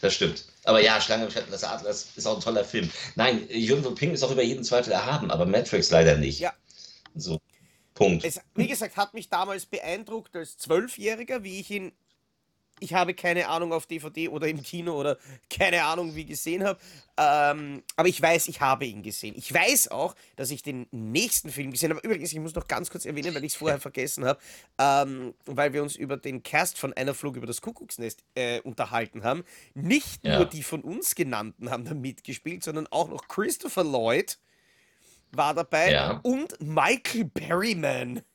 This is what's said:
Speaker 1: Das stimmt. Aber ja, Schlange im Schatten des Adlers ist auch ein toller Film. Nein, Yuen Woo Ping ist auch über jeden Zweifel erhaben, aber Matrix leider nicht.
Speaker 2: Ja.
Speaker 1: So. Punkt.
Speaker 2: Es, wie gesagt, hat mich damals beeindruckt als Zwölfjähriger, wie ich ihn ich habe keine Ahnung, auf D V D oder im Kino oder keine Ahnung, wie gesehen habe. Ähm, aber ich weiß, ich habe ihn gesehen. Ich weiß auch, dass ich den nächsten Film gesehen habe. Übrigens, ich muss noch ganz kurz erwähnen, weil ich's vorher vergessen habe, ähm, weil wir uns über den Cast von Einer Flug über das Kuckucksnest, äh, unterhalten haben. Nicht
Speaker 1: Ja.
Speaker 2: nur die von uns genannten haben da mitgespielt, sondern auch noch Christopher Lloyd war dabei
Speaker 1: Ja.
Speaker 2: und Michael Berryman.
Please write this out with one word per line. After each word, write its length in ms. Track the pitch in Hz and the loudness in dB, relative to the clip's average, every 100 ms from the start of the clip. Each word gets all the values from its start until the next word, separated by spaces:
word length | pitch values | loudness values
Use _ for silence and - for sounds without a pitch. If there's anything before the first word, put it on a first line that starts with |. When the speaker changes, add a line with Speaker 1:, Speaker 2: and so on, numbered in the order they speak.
Speaker 1:
Das 140 | 98 | 2
stimmt. 300 | - 82 82 - _ | 2 0 0 -12 _
Aber 180 | - 110 | 6 8
ja, 180 | 107 110 | 8 6
Schlange 240 | - 113 | 4 0
im 60 | 110 | 0
Schatten 200 | 113 92 | -6 -6
des 140 | 95 | -6
Adlers 440 | 87 107 101 104 - - | -6 -4 -4 -6 -8 -6
ist 100 | 110 | -2
auch 100 | 104 | -2
ein 60 | |
toller 220 | 113 110 | 0 0
Film. 260 | 101 117 85 - - - | 0 -2 -2 -4 -10 2
Nein, 320 | 120 113 - | 2 2 -2
Yuen 360 | 113 113 143 | -2 2 2
Woo 80 | 131 | 2
Ping 200 | - 147 | 0 -2
ist 100 | 151 | 0
auch 80 | 127 | 0
über 120 | 131 | 2
jeden 200 | 120 131 | 2 0
Zweifel 300 | 131 123 117 | 2 2 2
erhaben, 380 | 95 113 147 95 | 0 0 -2 0
aber 160 | 80 87 | 2 4
Matrix 440 | 104 120 101 - | 2 2 2 6
leider 260 | 82 82 76 | 8 8 6
nicht. 240 | 71 67 | 2 0
Speaker 2:
Ja. 120 | 175 - _ - - - - | -4 -6 _ -20 -20 -20 -18
Speaker 1:
So. 260 | 165 175 - _ _ _ _ _ | -12 -6 -8 _ _ _ _ _
Punkt. 300 | - - 175 | 4 6 6
Speaker 2:
Es, 160 | 165 - - | 0 -6 -8
wie 140 | - 247 | -2 0
gesagt, 280 | - 214 - | 0 -4 -2
hat 180 | 202 | -2
mich 140 | 226 180 | -4 -2
damals 380 | 180 190 196 - | -2 0 -4 -6
beeindruckt 720 | 202 156 185 208 226 - 175 | -8 -6 -6 -6 -10 -8 -10
als 220 | 156 - | -10 -12
Zwölfjähriger, 840 | 131 165 240 - 208 220 240 254 | 2 4 4 -4 -4 -4 -4 -6
wie 160 | 196 185 | -6 -10
ich 100 | - | -6
ihn 220 | 208 190 _ _ _ _ _ _ _ _ _ | -6 -6 _ _ _ _ _ _ _ _ _
ich 140 | - | 0
habe 200 | 185 175 | 2 2
keine 340 | 185 180 175 110 | 2 0 2 2
Ahnung, 240 | 165 170 | 0 0
auf 140 | 165 - | -2 -2
D 140 | 160 | -10
V 100 | 151 | -8
D 180 | 156 165 | -6 -4
oder 200 | 147 156 | -2 -2
im 140 | 160 | -4
Kino 360 | 131 175 170 151 | -8 -6 -4 0
oder 200 | 143 139 139 135 _ | 0 -2 -6 -20 _
keine 340 | - 190 175 | 0 4 4
Ahnung, 300 | 151 165 170 | 2 0 -2
wie 100 | 156 | -6
gesehen 400 | 147 147 - 175 | -10 -8 -4 0
habe. 140 | 196 185 - - _ - | 0 -2 -10 -20 _ 2
Ähm, 680 | 151 147 147 151 143 139 - - | 4 6 4 2 -4 -10 -8 2
aber 120 | - | 2
ich 140 | - | 4
weiß, 260 | 165 170 - | 4 4 2
ich 120 | - | 0
habe 260 | 135 131 135 | 2 2 0
ihn 160 | 104 | -8
gesehen. 320 | 107 - 107 107 | -10 -8 -10 -10
Ich 160 | - | -2
weiß 360 | 151 196 262 - | 2 4 4 2
auch, 260 | 123 170 - - - | 0 -4 -6 -20 -8
dass 140 | 131 | -8
ich 120 | 143 | -6
den 240 | - 131 123 | -8 -8 -8
nächsten 580 | 120 110 131 220 - 165 | -8 -4 -2 0 -2 -4
Film 220 | 139 135 | -8 -6
gesehen 180 | 123 160 | -2 -2
habe. 100 | 156 | -2
Übrigens, 300 | 226 190 156 | -2 -4 -4
ich 60 | 156 | -6
muss 160 | 160 | -6
noch 140 | 160 - | -8 -4
ganz 220 | 127 175 | -4 -4
kurz 140 | 170 - | -10 -8
erwähnen, 280 | 147 156 | -6 -6
weil 80 | 151 | -6
ich's 120 | 147 - | -6 -4
vorher 240 | 156 143 | -2 -2
vergessen 440 | 139 135 131 - | -4 -6 -4 -2
habe, 140 | 127 139 - - _ - | 0 0 -4 -20 _ 2
ähm, 560 | 139 139 139 131 127 - | 4 6 2 -4 -10 -12
weil 280 | - 135 143 | -8 0 0
wir 100 | 143 | 0
uns 140 | 147 - | -4 -6
über 200 | 139 135 | -6 -6
den 260 | 143 131 | -6 -10
Cast 340 | - 147 180 - | -2 0 0 -2
von 140 | - | -6
Einer 220 | - 135 | -4 -4
Flug 220 | 135 147 127 | -4 -6 -8
über 100 | 120 | -8
das 140 | 117 | -8
Kuckucksnest, 640 | - 233 - - 117 - _ - | -10 -14 -14 -8 -8 -10 _ -4
äh, 240 | 120 120 | -2 -2
unterhalten 640 | - 113 110 117 110 113 | -6 -6 -2 -2 -4 -2
haben. 180 | 110 147 - - - | -2 -2 -4 -20 -16
Nicht 500 | - 160 277 - - | -6 2 2 2 -6
Speaker 1:
Ja. 120 | - 151 | 2 4
Speaker 2:
nur 80 | 175 | 2
die 160 | 156 | 0
von 200 | 135 160 | -8 -8
uns 320 | 131 208 381 - | -8 -6 -4 0
genannten 540 | 151 113 107 - 117 | 0 -2 -6 -8 -6
haben 140 | 123 | -6
da 100 | 131 | -6
mitgespielt, 680 | 156 131 - - 127 156 180 | -6 -6 -8 -12 -10 -10 -8
sondern 240 | 165 156 156 | -6 -6 -4
auch 220 | 147 160 | -2 -2
noch 180 | 147 - | -4 -6
Christopher 560 | - 208 - 330 - | -2 -2 -2 -4 -2
Lloyd 540 | 160 131 113 135 - - _ _ _ _ _ _ _ _ _ | 0 2 2 2 0 -6 _ _ _ _ _ _ _ _ _
war 220 | 139 147 | 0 0
dabei 360 | 156 170 156 175 | 2 0 4 6
Speaker 1:
Ja. 300 | 139 67 147 | 4 2 0
Speaker 2:
und 380 | 247 262 320 - | 0 0 -2 -8
Michael 640 | 151 156 151 247 - 226 | -2 2 4 2 -2 -4
Berryman. 960 | 170 - - 170 220 185 147 127 123 123 - | -4 -4 -2 0 2 0 0 -2 -4 -8 -10